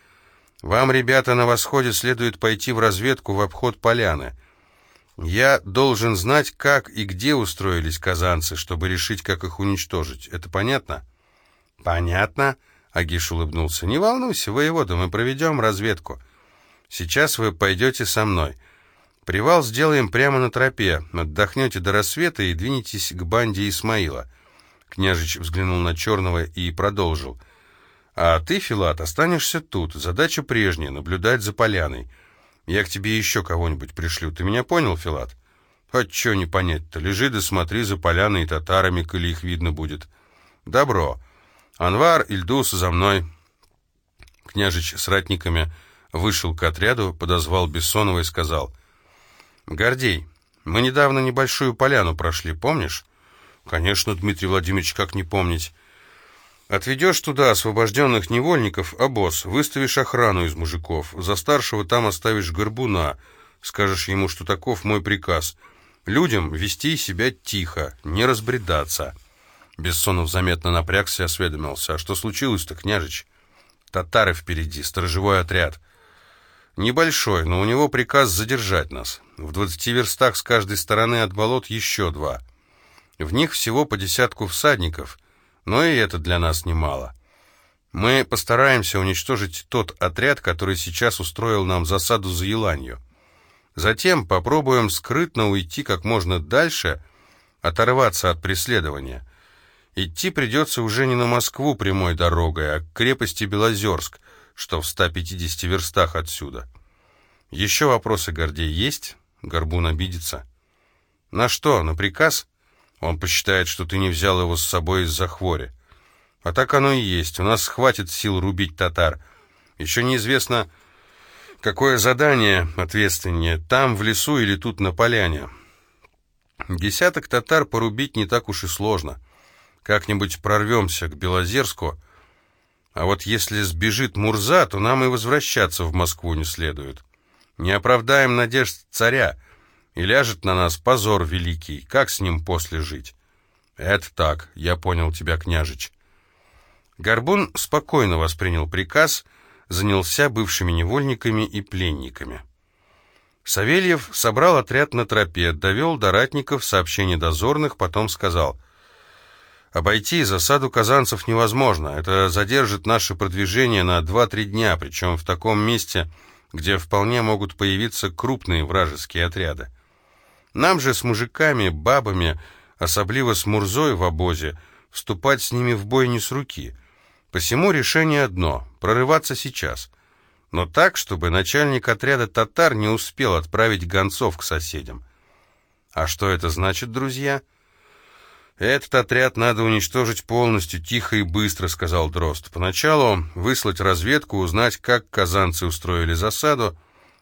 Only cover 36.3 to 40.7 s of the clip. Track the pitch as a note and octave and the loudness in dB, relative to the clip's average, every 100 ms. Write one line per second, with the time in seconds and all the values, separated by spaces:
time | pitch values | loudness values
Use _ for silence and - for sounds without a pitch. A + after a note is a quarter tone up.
36.3 | G2 E2+ F#2+ F2+ D#2 - D#2+ E2+ G2 C3+ | 0 0 0 0 -2 -6 -6 -4 0 0
37.3 | A2 F#2 F#2+ E2+ G#2 G#2+ F#2+ F2 E2+ G#2 | -2 -2 -2 -2 -2 -2 -2 0 2 2
38.3 | F#2+ D#2+ D#2+ D#2 F#2+ F#2 F2+ E2 F2+ E2+ | 2 0 -4 0 2 4 0 -2 -4 -2
39.3 | D#2+ F2+ E2+ E2 D2+ D#2+ C#2+ - _ _ | -4 -4 -2 -2 -2 -6 -8 -14 _ _
40.3 | _ _ _ - | _ _ _ -2